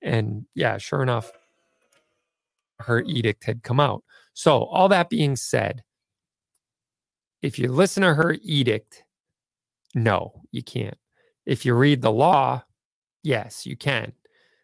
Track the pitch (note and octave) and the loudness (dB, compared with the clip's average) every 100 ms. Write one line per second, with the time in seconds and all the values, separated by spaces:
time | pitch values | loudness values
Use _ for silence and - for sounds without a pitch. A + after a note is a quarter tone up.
0 | G3+ A#2 G#2+ G#2+ - - C3 G2+ - C#3+ | -4 -2 -2 -6 -10 -4 -2 -4 -4 -2
1 | C3 A#2 - - _ _ _ _ _ _ | -2 -2 -6 -16 _ _ _ _ _ _
2 | _ _ _ _ _ _ _ - - A#2 | _ _ _ _ _ _ _ -10 -2 -2
3 | F#3+ C#3+ A2 - - A#2 - B2+ C#3+ G2+ | 0 -2 -2 -2 -6 -6 -2 0 0 -2
4 | - _ _ - D#3+ B2+ - F3 F#3+ F#3+ | -10 _ _ -2 2 2 2 2 4 4
5 | E3+ - D3 C3+ - B2+ G2+ B2 - _ | 2 0 0 -2 -2 -2 -2 -6 -16 _
6 | _ _ _ _ _ _ _ _ _ _ | _ _ _ _ _ _ _ _ _ _
7 | _ _ _ _ D3 - B2 C3 F#3+ - | _ _ _ _ -6 -4 -2 2 2 2
8 | F#3 D3 E3 D#3 - D3 A#2+ G#2+ - - | 2 4 2 -2 -2 0 0 -2 -4 -20
9 | _ _ _ _ _ _ _ _ _ B2 | _ _ _ _ _ _ _ _ _ -2
10 | A2+ F#2+ - - - A#2+ - B2 G#2 - | 0 0 -4 -14 -14 -12 -8 -8 -8 -12
11 | _ _ _ _ - B2+ B2+ A#2+ C#3+ C3+ | _ _ _ _ -6 -2 2 4 4 4
12 | A#2 A2 D#3+ D3+ B2+ B2 - _ _ _ | 2 2 4 4 2 -2 -8 _ _ _
13 | _ _ - A#2+ - - B2 C3 C#3+ B2 | _ _ -4 -4 -4 -14 -14 -6 -2 -2
14 | - - _ _ _ _ | -4 -12 _ _ _ _